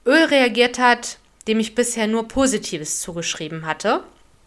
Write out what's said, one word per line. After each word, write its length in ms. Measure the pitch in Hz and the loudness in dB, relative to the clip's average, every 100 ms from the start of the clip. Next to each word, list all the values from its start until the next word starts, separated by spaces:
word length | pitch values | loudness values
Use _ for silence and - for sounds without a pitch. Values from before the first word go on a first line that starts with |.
| - | 2
Öl 180 | 302 | 4
reagiert 540 | 320 277 247 214 240 247 | 4 4 2 2 0 2
hat, 400 | 247 233 - - _ _ - | 2 2 -2 -14 _ _ -2
dem 140 | 220 | -2
ich 140 | 220 | 0
bisher 320 | - 240 233 214 | -2 -2 0 0
nur 200 | 226 226 | 0 -2
Positives 720 | 262 269 202 - 160 151 - | 0 2 0 -4 -8 -6 -6
zugeschrieben 680 | - 170 165 - 156 160 160 | -6 -6 -6 -6 -8 -8 -6
hatte. 360 | 156 202 311 - _ _ _ | -4 -2 -2 -4 _ _ _